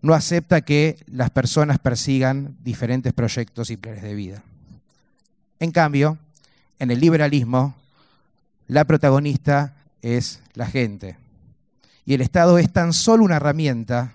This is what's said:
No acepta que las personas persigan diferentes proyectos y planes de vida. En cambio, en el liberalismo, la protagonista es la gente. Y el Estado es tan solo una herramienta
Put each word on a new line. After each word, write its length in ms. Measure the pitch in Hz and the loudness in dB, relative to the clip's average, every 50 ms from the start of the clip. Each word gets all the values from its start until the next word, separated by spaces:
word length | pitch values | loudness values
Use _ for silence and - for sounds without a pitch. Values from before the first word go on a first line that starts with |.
No 120 | - 147 165 | 4 4 2
acepta 480 | 151 - - 175 170 160 _ 180 156 | 2 2 -2 -4 -4 0 _ 0 0
que 420 | - - 147 147 151 160 151 _ _ - | 2 2 0 2 2 0 -2 _ _ -14
las 240 | - 127 123 120 | -6 -4 -4 -2
personas 480 | _ 135 123 120 - 156 151 147 139 127 | _ -2 -2 0 0 0 2 2 0 0
persigan 760 | _ 131 120 117 - - 135 131 131 131 135 139 139 143 139 - - | _ -2 -2 -2 -2 -2 0 0 2 0 0 -2 -6 -10 -14 -14 -10
diferentes 480 | 123 110 - 127 117 123 131 123 127 120 | -10 -8 -6 -4 -4 -4 -2 -2 -4 -2
proyectos 580 | - 117 110 - 127 117 - _ - 117 - | -2 -2 -2 -2 -6 -8 -8 _ -12 -10 -10
y 60 | 117 101 | -10 -12
planes 260 | - 117 110 104 98 | -12 -16 -16 -14 -12
de 100 | 107 104 | -12 -10
vida. 300 | 101 101 90 98 101 - _ - _ _ _ - - _ _ _ _ _ _ _ _ _ _ _ _ _ _ _ _ | -10 -10 -12 -14 -16 -20 _ -20 _ _ _ -20 -20 _ _ _ _ _ _ _ _ _ _ _ _ _ _ _ _
En 120 | 165 165 | -8 -2
cambio, 480 | 156 170 165 147 143 139 143 151 156 156 - _ _ _ _ _ _ _ _ _ _ _ | 0 2 0 2 2 2 0 0 0 -4 -12 _ _ _ _ _ _ _ _ _ _ _
en 140 | 135 123 | -4 -2
el 80 | 120 120 | 0 2
liberalismo, 760 | 147 170 160 156 151 147 143 143 123 113 123 127 131 143 131 _ _ _ _ _ _ _ _ _ _ _ _ _ _ _ _ _ _ _ | 2 4 4 4 2 2 0 0 0 0 0 0 -2 -2 -4 _ _ _ _ _ _ _ _ _ _ _ _ _ _ _ _ _ _ _
la 180 | 123 147 151 | 0 0 2
protagonista 880 | - 165 147 - 143 135 139 147 147 139 - - - 143 143 147 139 - _ _ _ _ _ | 2 2 2 4 4 4 4 2 0 -4 -2 0 0 0 0 0 -2 -8 _ _ _ _ _
es 400 | - 117 120 123 113 - - - _ _ _ | -6 -2 -2 -2 -2 -4 -10 -14 _ _ _
la 120 | - 113 | -10 -10
gente. 520 | - - 135 123 110 101 95 - 95 82 _ _ _ _ _ _ - _ _ _ _ _ _ _ _ _ _ _ | -4 -2 -2 -2 -2 -4 -10 -14 -16 -16 _ _ _ _ _ _ -20 _ _ _ _ _ _ _ _ _ _ _
Y 80 | - 139 | -2 -2
el 80 | 127 | -2
Estado 360 | 127 120 - 180 170 180 175 175 | -2 0 2 4 6 6 6 6
es 140 | 170 - | 4 2
tan 220 | - 190 170 170 165 | 0 0 0 0 -2
solo 300 | - - 233 226 226 220 | 0 2 4 4 6 6
una 140 | 190 170 151 | 4 2 0
herramienta 760 | 147 147 147 160 156 147 127 117 113 104 123 120 120 120 | 0 0 -2 0 -2 -2 -2 -4 -4 -4 -4 -4 -4 -6